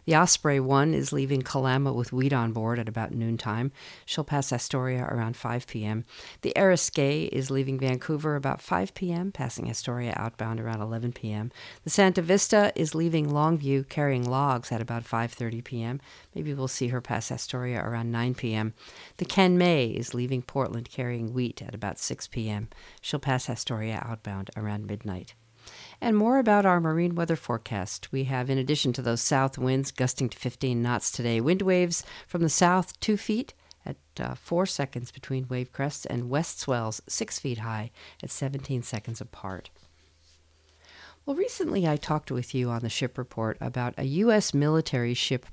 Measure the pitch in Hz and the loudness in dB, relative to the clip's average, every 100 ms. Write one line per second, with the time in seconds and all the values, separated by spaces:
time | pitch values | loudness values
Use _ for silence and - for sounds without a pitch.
0 | - 160 175 - 151 139 131 139 151 151 | 2 6 6 4 4 2 4 4 6 2
1 | 135 143 135 139 131 139 131 131 139 120 | 0 0 0 0 0 0 2 2 2 0
2 | 120 127 135 135 117 113 110 120 113 110 | 0 0 2 2 2 0 0 0 -2 -4
3 | 110 117 117 113 110 107 131 - - - | -4 -2 -2 -2 -2 -2 -2 -4 -14 -16
4 | - - 147 143 - 120 - 135 127 127 | -6 -6 0 0 0 -2 -2 -2 0 -2
5 | - 120 113 120 117 120 - 113 107 110 | -2 -2 -2 -4 -4 -4 -4 -6 -2 -4
6 | - - - - - - 190 180 - - | -6 -14 -20 -6 -2 4 6 6 2 2
7 | 139 151 165 131 135 135 135 131 131 127 | 2 2 0 -2 -2 0 0 0 0 0
8 | - 151 156 147 139 - - 180 196 - | -2 -2 0 0 -2 -4 -2 -2 -2 -4
9 | 180 170 190 - 123 - 113 113 - 123 | -4 -2 -4 -4 -6 -4 -6 -4 -4 -4
10 | 120 - 113 - 113 113 113 110 107 113 | -4 -4 -6 -4 -4 -4 -4 -4 -4 -4
11 | 120 - 113 107 117 - - - 160 - | -4 -4 -6 -4 -6 -8 -18 -12 -2 6
12 | 190 180 165 202 - 214 202 - 160 160 | 6 6 4 4 6 6 6 2 0 0
13 | 170 160 147 147 156 165 139 139 135 - | 2 2 2 4 4 2 2 0 0 0
14 | 143 127 123 131 143 123 - 113 113 117 | 2 2 2 2 2 0 -2 -4 -2 -4
15 | 117 113 117 - 117 113 123 120 113 135 | -2 -2 -2 -4 -6 -6 -6 -6 -4 -6
16 | - - - - 151 139 131 - 120 123 | -10 -20 -14 -8 -6 -4 -4 -2 -2 -2
17 | - 117 - 127 - 127 123 117 110 117 | -2 -4 -2 -6 -6 -4 -2 -2 -2 -2
18 | 117 117 123 127 120 110 110 - - - | -2 0 0 -2 -2 -2 -2 -6 -16 -20
19 | - - 175 - 185 180 175 160 117 110 | -20 -8 0 4 6 6 6 4 2 -2
20 | 117 120 127 131 - 139 110 117 117 - | -4 -4 -2 -2 -2 -2 -2 -4 -6 -6
21 | 123 120 113 127 123 - - 110 104 - | -4 -4 -4 -2 -4 -6 -12 -8 -8 -6
22 | - - - - 110 104 110 - - - | -6 -8 -6 -6 -4 -4 -6 -12 -20 -14
23 | - 143 143 127 - 120 - 113 110 110 | -6 -4 0 0 -2 -6 -4 -4 -4 -4
24 | 113 110 104 98 98 107 107 104 101 104 | -6 -8 -6 -8 -8 -6 -4 -4 -6 -6
25 | 107 92 - - _ _ - - - - | -6 -8 -10 -20 _ _ -20 -20 -20 -4
26 | 233 214 220 269 220 208 196 180 160 160 | 2 4 4 4 6 6 6 6 4 2
27 | 175 170 170 160 - 117 - 104 92 - | 2 0 0 0 0 -4 -2 -4 -4 -8
28 | - 135 131 131 127 135 131 147 131 120 | -6 -2 -2 -2 0 0 2 2 2 0
29 | 120 117 - 139 135 135 127 131 135 - | 0 0 2 4 2 2 2 2 0 0
30 | 127 - 127 - 127 - 135 120 120 117 | -2 0 -4 -2 -8 -2 0 0 0 0
31 | - - 120 113 127 190 190 180 175 175 | -2 -2 0 2 4 2 4 4 4 0
32 | - - - 175 165 - 175 185 175 - | -6 -14 -8 0 2 6 6 6 2 -2
33 | - 208 - 214 - - _ - 143 139 | 0 0 0 -2 -4 -12 _ -14 -12 -12
34 | _ - 127 127 - 170 190 - 139 127 | _ -8 -6 -8 -2 0 0 -2 -4 -6
35 | 120 - - 131 127 127 123 - 139 - | -10 -12 -6 -4 -2 -4 -4 -4 -4 -4
36 | - 120 120 139 170 - - 123 110 110 | -6 -4 -2 -2 -2 -4 -2 0 0 -6
37 | - - 220 - 139 113 113 110 113 - | -6 -6 -4 -4 -4 -4 -4 -6 -6 -12
38 | - - 135 - 135 139 135 131 120 110 | -20 -14 -10 -4 -4 -4 -4 -4 -4 -6
39 | - 113 127 - 98 90 - - - _ | -6 -8 -10 -12 -10 -10 -12 -20 -20 _
40 | _ _ _ _ _ _ _ _ - - | _ _ _ _ _ _ _ _ -20 -20
41 | - - - 285 466 - 359 202 165 151 | -20 -10 -4 -2 -2 -2 -2 2 2 2
42 | - 151 - 127 123 131 123 117 120 - | 0 -2 -2 -6 -4 -2 0 -2 -2 -2
43 | 127 - 120 - 110 - 123 123 123 - | -4 -4 -8 -2 -2 -2 -4 -4 -4 -4
44 | 135 151 226 214 - 143 147 160 156 127 | -2 2 6 6 4 2 4 4 2 0
45 | 120 120 - 127 - | 0 0 0 -2 -4